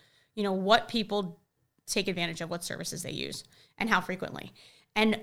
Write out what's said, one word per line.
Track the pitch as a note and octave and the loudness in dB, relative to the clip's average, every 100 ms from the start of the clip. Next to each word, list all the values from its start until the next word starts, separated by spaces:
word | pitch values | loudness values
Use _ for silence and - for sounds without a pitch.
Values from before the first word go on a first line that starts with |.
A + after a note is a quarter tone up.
| _ _ _ - | _ _ _ -4
you | |
know, | G3+ | 0
what | F#3+ F#3+ A3+ - | 2 6 6 6
people | A#3 G#3+ G#3 F#3 E3 _ _ _ _ - | -2 0 0 -2 -8 _ _ _ _ -4
take | G#3+ G3 | 0 0
advantage | F3 E3+ E3 | 0 -2 -4
of, | E3+ | -6
what | E3+ | -6
services | - - F3 - | -6 -8 -6 -8
they | - | -8
use, | - C2+ - - - - - | -6 -6 -8 -14 -20 -20 -6
and | A3+ | 0
how | F#3+ | 0
frequently. | F#3 F#3 - - - - - - _ - | 0 -6 -8 -10 -14 -18 -20 -20 _ 2
And | A3 G#3+ | 4 4